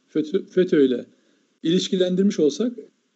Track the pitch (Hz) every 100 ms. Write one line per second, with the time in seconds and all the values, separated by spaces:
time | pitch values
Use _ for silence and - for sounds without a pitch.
0 | _ 156 156 190 - 185 180 156 131 120
1 | - _ _ _ _ _ 160 185 - 185
2 | 180 180 196 - 151 - 240 - - _
3 | _